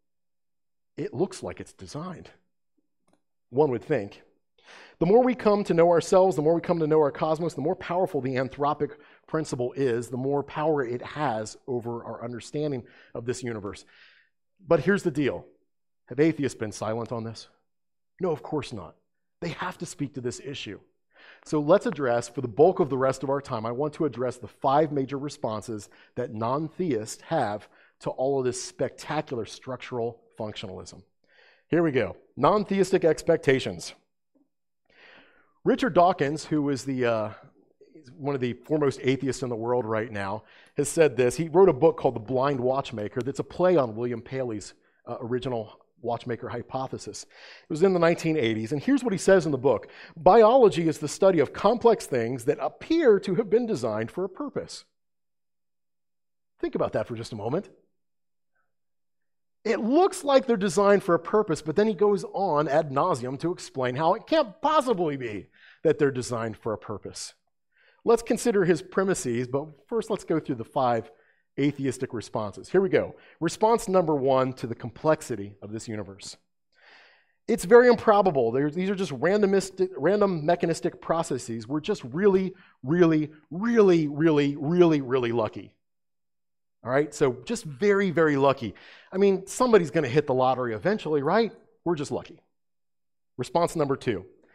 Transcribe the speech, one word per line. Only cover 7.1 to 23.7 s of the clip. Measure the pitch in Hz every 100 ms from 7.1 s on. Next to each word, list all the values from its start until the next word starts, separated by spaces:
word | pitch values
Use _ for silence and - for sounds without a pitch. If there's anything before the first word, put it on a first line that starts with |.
cosmos, | - 160 156 170
the | -
more | 143 185
powerful | - 180 185 147
the | 127 127
anthropic | 131 135 143 151 147 - - _ _
principle | 156 151 139 123
is, | - 135 117 113
the | 123
more | 135 143
power | 139 156 151 147
it | 117 120
has | 104 147 147 110 110 - -
over | 123 113 117
our | 113 117 120
understanding | 120 - 151 151 131 - - _
of | 127 117
this | 117
universe. | 120 110 98 95 - _ - _ _ _ _ _ 160
But | 165
here's | 175 202
the | 185
deal. | 139 131 87 - _ _ _ _ _ -
Have | 123
atheists | 160 156 131 -
been | 107
silent | - 107 113 113
on | 117
this? | 113 110 - _ _ _ _ _ _ -
No, | 180
of | 156
course | - 151 -
not. | 107 80 - _ _ _ -
They | 170
have | - 180 -
to | 170
speak | - 143 135
to |
this | 120 113
issue. | 139 135 113 92 _ _ _ _ - - -
So | 156
let's | 147 202 240
address, | 147 131 120 -
for | -
the | 127
bulk | 107 165 185
of | 151
the | 131
rest | 131 127
of | 135
our | 139
time, | - 120
I | 110